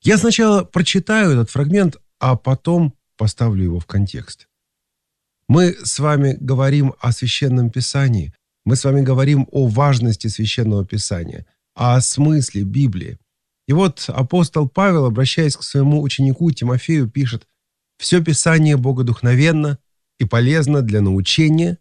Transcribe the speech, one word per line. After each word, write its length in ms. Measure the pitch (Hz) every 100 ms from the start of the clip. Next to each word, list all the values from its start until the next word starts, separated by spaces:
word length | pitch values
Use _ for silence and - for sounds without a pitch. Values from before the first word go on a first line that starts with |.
Я 160 | - 214
сначала 460 | 220 220 220 202
прочитаю 680 | 175 - 170 196 185 214 196
этот 180 | 131 113
фрагмент, 460 | 131 143 196 185 - _ _
а 180 | 131 123
потом 600 | - 131 - 170 160 - _ _
поставлю 480 | 107 - 117 98
его 160 | 92 85
в 60 | 85
контекст. 640 | 101 98 - - - _ _ _ _ _ _ _ _ _ _ _
Мы 280 | 139 180 -
с 160 | 120 -
вами 360 | 147 147 139 131
говорим 560 | 135 131 135 143 135 -
о 120 | 117
Священном 580 | 117 123 - 139 127 120
Писании. 640 | 120 120 139 139 110 71 - _ _ -
Мы 100 | 127
с 80 | 139
вами 180 | 135
говорим 440 | 131 131 139 143 131
о 160 | 143 127
важности 600 | 110 143 131 120 107 110
Священного 540 | - 110 - 110 104
Писания, 600 | 98 107 - 92 85 80 - _ _ -
о 260 | 123 123
смысле 600 | 123 - 147 156 123 101
Библии. 560 | 101 107 139 90 - - _ _ _ _ -
И 60 |
вот 320 | 147 190 - -
апостол 600 | - 131 180 170 - 143
Павел, 380 | - 196 170 131
обращаясь 500 | 110 135 - 156 -
к 60 |
своему 400 | - 143 139 151
ученику 480 | 143 - 135 131 170
Тимофею, 580 | - 131 123 - 160 120
пишет: 380 | - 131 113 _ _ _ _ _ _
"Всё 240 | - 175
Писание 540 | 160 143 - 160 156 147
богодухновенно 1000 | 127 131 127 117 123 127 156 160 151 139 _ _ _ _
и 80 | 107
полезно 560 | 120 123 156 139 147
для 200 | 120 104
научения 760 | 98 95 95 - 156 160 170 175